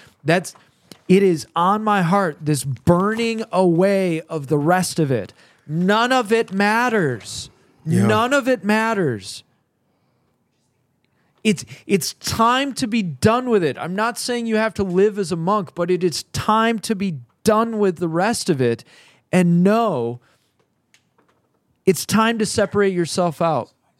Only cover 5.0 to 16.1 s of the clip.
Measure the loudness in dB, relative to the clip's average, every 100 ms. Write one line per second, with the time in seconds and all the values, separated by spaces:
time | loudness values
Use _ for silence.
5 | 0 -2 -4 -14 _ _ -8 -2 0 2
6 | 2 0 0 -2 0 0 0 2 0 0
7 | 0 -4 -10 -14 -14 _ _ _ -2 2
8 | 4 2 2 2 2 0 0 0 0 0
9 | -2 -4 -8 -16 -20 _ _ _ _ _
10 | _ _ _ _ _ _ _ _ _ _
11 | _ _ _ _ -2 -2 -6 -16 -2 -2
12 | -2 -8 -6 0 2 2 -2 -4 -4 -2
13 | -4 0 2 2 2 0 0 -2 -6 -2
14 | -4 -4 -6 -4 -2 -2 -2 -2 -2 2
15 | 2 2 -4 -2 0 -2 -2 -4 -2 0
16 | 0